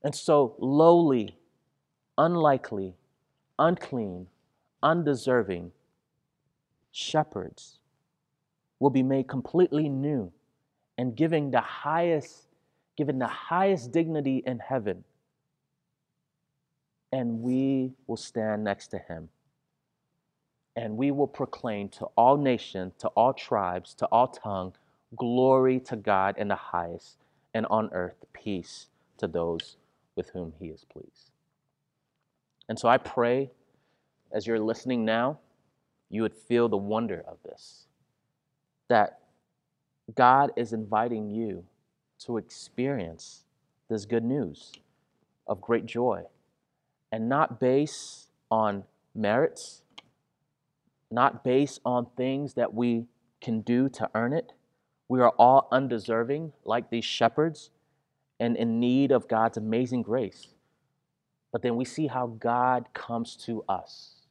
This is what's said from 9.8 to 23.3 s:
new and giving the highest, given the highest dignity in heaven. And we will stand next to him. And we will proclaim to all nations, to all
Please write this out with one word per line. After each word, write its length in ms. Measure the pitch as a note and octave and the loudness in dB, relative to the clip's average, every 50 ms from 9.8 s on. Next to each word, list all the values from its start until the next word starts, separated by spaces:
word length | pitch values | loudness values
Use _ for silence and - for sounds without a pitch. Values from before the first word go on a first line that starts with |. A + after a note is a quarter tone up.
| D#3 D3 | -2 -2
new 440 | C#3 C3+ C#3 D3 D3 C3 G2 F2+ _ _ _ _ _ _ _ _ _ _ _ _ _ | -2 -2 -2 -2 -2 -2 -4 -6 _ _ _ _ _ _ _ _ _ _ _ _ _
and 200 | - B2+ B2+ A2+ | -6 -6 -6 0
giving 340 | A2+ D#3+ D#3+ E3 D#3 D3 C#3 | 0 0 2 2 0 0 2
the 100 | B2+ A#2+ | 0 0
highest, 880 | A2 - - - - C#3+ D#3 E3+ E3+ F3 E3 D3+ C#3 - - - _ _ _ _ _ _ _ _ _ _ _ | 0 0 -12 -8 -6 -2 0 0 2 2 0 -2 -2 -8 -20 -20 _ _ _ _ _ _ _ _ _ _ _
given 220 | - D3+ C3+ C#3 C3 | -4 -2 -2 -2 -2
the 80 | B2 | -2
highest 680 | A2 - - - - E3 F3+ F#3+ G3 G3 D#3+ A#2+ B2 | -4 -6 -8 -8 -2 0 2 2 2 2 0 -4 -2
dignity 500 | - E3+ E3 D#3+ E3 D3+ C#3+ C3+ C3+ B2+ - | 0 0 0 0 -2 -2 0 0 -2 -2 -2
in 120 | B2+ B2+ A2+ | -4 -6 -6
heaven. 460 | - - C3+ B2+ G#2 G2+ F2+ F2+ - _ _ _ _ _ _ _ _ _ _ _ _ _ _ _ _ _ _ _ _ _ _ _ _ _ _ _ _ _ _ _ _ _ _ _ _ _ _ _ _ _ | -6 -4 -4 -4 -2 -4 -6 -6 -10 _ _ _ _ _ _ _ _ _ _ _ _ _ _ _ _ _ _ _ _ _ _ _ _ _ _ _ _ _ _ _ _ _ _ _ _ _ _ _ _ _
And 300 | - C3 B2 A#2+ A#2 A2+ | -6 -4 -4 -4 -4 -4
we 500 | A#2 B2 B2+ C3 C3+ C3+ C#3 C3 C3 C3 C3 _ _ | -4 -2 -2 0 0 0 0 0 -2 -4 -8 _ _
will 100 | - A2+ | -8 -8
stand 480 | A2+ - - _ A#2 G#2+ A2 G#2+ G#2+ G#2+ | -8 -8 -8 _ -4 -2 -2 -2 -2 -2
next 240 | G#2 G2 - - - | -4 -4 -4 -8 -12
to 100 | - F#2 | -12 -12
him. 300 | - - E2+ E2 D#2+ D#2+ _ _ _ _ _ _ _ _ _ _ _ _ _ _ _ _ _ _ _ _ _ _ _ _ _ _ _ _ _ | -12 -12 -14 -14 -14 -18 _ _ _ _ _ _ _ _ _ _ _ _ _ _ _ _ _ _ _ _ _ _ _ _ _ _ _ _ _
And 200 | A#2+ A#2 A2 G#2+ | -8 -8 -8 -4
we 140 | A2 C3+ C#3+ | -2 -2 0
will 160 | C#3 C#3+ C#3+ | 2 0 0
proclaim 640 | C3+ - - C3+ - - - - A#2+ G#2+ G2+ G2+ G2 | -2 -2 -8 -8 -8 -8 -10 -8 -6 -6 -6 -8 -10
to 160 | - - - - _ | -10 -12 -12 -4 _
all 200 | - A#2 B2 C#3 | 4 6 6 6
nations, 580 | D3 C#3+ C3+ B2 A2 - - - F#2+ F#2 F#2 - _ | 6 4 2 0 0 -4 -10 -8 -8 -8 -8 -10 _
to 100 | - - | -6 -2
all 260 | - G#2 A2+ C3 | 2 4 4 4